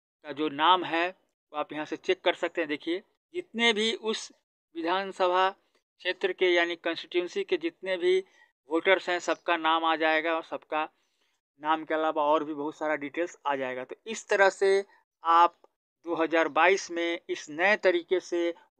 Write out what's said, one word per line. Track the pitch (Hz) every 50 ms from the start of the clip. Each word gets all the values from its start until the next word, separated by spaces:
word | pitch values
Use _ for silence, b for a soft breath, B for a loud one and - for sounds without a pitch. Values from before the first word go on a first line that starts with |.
| _ _ _ _ -
का | 151
जो | 143 135 156 151
नाम | 139 143 156 170 185 185 165
है | 143 156 165 170 185
वो | 185 _ _ _ _ _ _ _ 151 151
आप | 147 -
यहाँ | 151 151 151
से | - 160 143
चेक | - - 185 - -
कर | 180 170
सकते | - 180 165 - 175
हैं। | 160 147
देखिए | 151 143 - 165 170 190 - _ _ _ _ _ -
जितने | 175 175 _ - 220 233 233
भी | 220 202 220 226 226 - 226
उस | 214 214 - - - - _ _ _ _ _ _ _ -
विधानसभा | 330 160 165 180 190 196 190 185 - 185 180 180 190 190 190
क्षेत्र | 196 _ _ _ _ _ _ _ _ _ - 180 180 - - 185
के | 180 - 185
यानी | 180 175 175 170 170 170 165
कॉन्स्टिट्यूएंसी | - 170 165 - - - - 175 180 175 - 202 190
के | - 190 165
जितने | 160 165 165 _ 185 190 185
भी | 175 170 180 185 185 190 b b b b b b _ _ -
वोटर्स | 151 165 - 190 190 175 - 190
हैं | 180 175
सबका | - 175 160 - - - 170 165
नाम | 160 160 165 165 165
आ | 160 160
जाएगा | 151 160 156 156 156 156 170 165
और | 165 165
सबका | - 147 135 - - 156 156 156 - _ _ _ _ _ _ _ _ _ _ _ _ _ _
नाम | 147 151 160 160 156
के | 151 160
अलावा | 156 156 160 156 160 147
और | 147 151 156 147
भी | 147 156
बहुत | 143 143 156 151
सारा | - 156 151 156
डिटेल्स | 147 143 147 - 160 175 175 - - -
आ | 143 139
जाएगा। | 135 131 127 127 127 127
तो | - - - -
इस | 226 226 - - -
तरह | 214 196 196 190
से | - - 196 196 196 196 196 b b b b _ _ _ -
आप | 165 165 170 170 170 - _ _ _ _ _ _ _ _ _ -
दो | 165 165
हज़ार | 151 165 156 156 165 160 156
बाईस | 135 156 165 180 196 185 - -
में | 170 170 170 170 170 - - -
इस | 180 - - -
नए | 147 160 180 196 214 -
तरीके | - 185 175 175 165 - 190 175
से | - - 175 170 170 170 165 b b b _